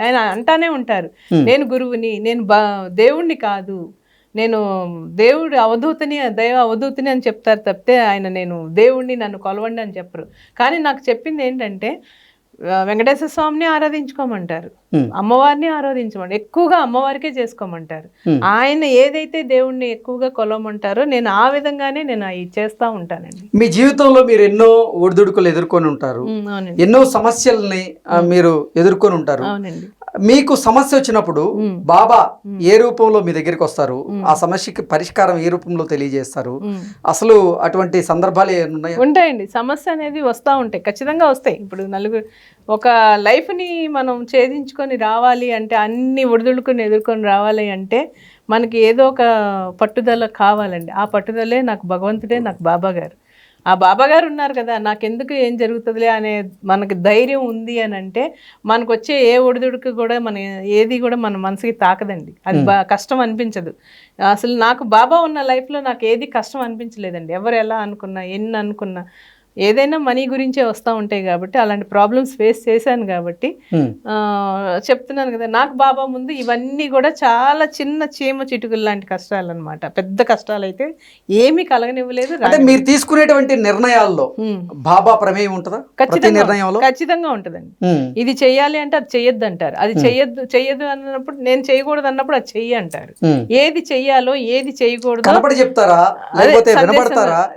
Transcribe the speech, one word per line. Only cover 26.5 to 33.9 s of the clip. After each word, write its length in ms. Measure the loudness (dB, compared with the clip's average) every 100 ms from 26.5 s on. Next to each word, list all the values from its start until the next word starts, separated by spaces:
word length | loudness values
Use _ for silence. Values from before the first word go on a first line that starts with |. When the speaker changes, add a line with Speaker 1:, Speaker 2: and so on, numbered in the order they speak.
| -8 -6 0
Speaker 2:
ఎన్నో 220 | 6 6 6
సమస్యల్ని, 880 | 4 0 0 2 2 0 -4 -8 -12 -2
ఆ, 120 | 2
Speaker 1:
Hmm. 100 | 4
Speaker 2:
మీరు 400 | 4 4 2 0 2
ఎదుర్కొని 400 | 4 4 2 2
ఉంటారు. 280 | -2 -2
Speaker 1:
అవునండి. 420 | -4 -6 -8 -12 -16 -20 -12 -2
Speaker 2:
మీకు 360 | 4 4 4 0
సమస్య 420 | 2 2 4 2
వచ్చినప్పుడు 640 | 2 0 0 -2 -2 -2
Speaker 1:
Hmm. 160 | -6 -4
Speaker 2:
బాబా 560 | 2 4 6 4 4 -4 -14
Speaker 1:
Hmm. 120 | -2
Speaker 2:
ఏ 160 | 4 6
రూపంలో 420 | 6 4 4 4
మీ 120 | 0
దగ్గరికి 320 | -2 -2 -2
వస్తారు, 420 | -2 -2 -4